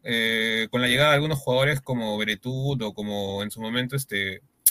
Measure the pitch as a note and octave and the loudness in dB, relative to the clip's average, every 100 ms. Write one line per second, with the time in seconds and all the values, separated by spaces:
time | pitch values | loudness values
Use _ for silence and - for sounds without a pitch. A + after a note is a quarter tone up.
0 | - A#2 A2+ A2+ A2+ A2+ A2+ B2 B2 B2+ | -2 0 2 2 0 0 0 0 2 4
1 | D3+ C#3+ D3+ D3+ - B2+ C#3 D3 - B2 | 6 4 2 -2 0 2 2 0 -2 -4
2 | A2 G#2+ G#2+ G#2 B2 C3 C3+ C#3 G#2+ G2 | -2 -2 -2 -4 -4 -4 -2 -2 -4 -6
3 | G#2 G2+ G2 G2 G#2 G#2+ A2 A#2+ B2+ C3+ | -6 -4 -4 -4 -6 -8 -6 -4 -2 -4
4 | C3+ G2+ G2 F#2+ - _ - | -2 -2 -2 -4 -14 _ -2